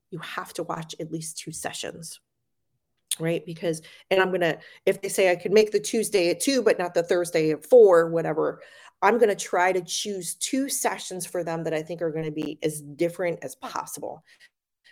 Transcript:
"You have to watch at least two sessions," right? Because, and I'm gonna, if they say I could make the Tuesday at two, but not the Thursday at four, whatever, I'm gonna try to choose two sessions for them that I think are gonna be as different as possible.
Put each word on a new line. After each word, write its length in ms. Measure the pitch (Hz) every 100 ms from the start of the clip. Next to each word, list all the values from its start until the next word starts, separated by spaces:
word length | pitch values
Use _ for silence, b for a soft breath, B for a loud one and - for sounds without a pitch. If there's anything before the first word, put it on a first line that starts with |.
| _
"You 100 | 170
have 320 | - - 185 -
to 80 |
watch 320 | 160 170 160 -
at 100 | 156
least 280 | 160 160 -
two 120 | -
sessions," 720 | 156 - - 78 - 160 - _ _ _ _ _ _ _ _ _ -
right? 260 | 165 165 170
Because, 380 | 165 180 160 B B B
and 120 | 190
I'm 100 | 185
gonna, 280 | 180 170 147 B B -
if 140 | 196
they 80 | 208
say 240 | - 185
I 40 | 175
could 160 | 185
make 200 | 208 214
the 80 | 208
Tuesday 500 | 208 233 190 202 175
at 80 | 170
two, 240 | - 269
but 160 | 220 -
not 160 | 175 170
the 80 |
Thursday 480 | 170 180 170 170 156
at 180 | 151 -
four, 420 | 254 208 170 165
whatever, 520 | 165 160 156 151 151 B B B _
I'm 180 | 190 226
gonna 160 | 226 196
try 380 | - 190 180
to 80 | 185
choose 560 | 180 - 214 196 170 -
two 320 | - 262 269
sessions 580 | - 233 196 - 185 185
for 160 | 180
them 220 | 165 165 165
that 100 | 156
I 80 |
think 200 | 160 170
are 100 | 170
gonna 180 | 151 160
be 300 | 156 151 156
as 200 | 156 151
different 580 | 147 143 170 170 180 165
as 140 | - -
possible. 680 | 247 - - - - 156 b b b _ _ _ b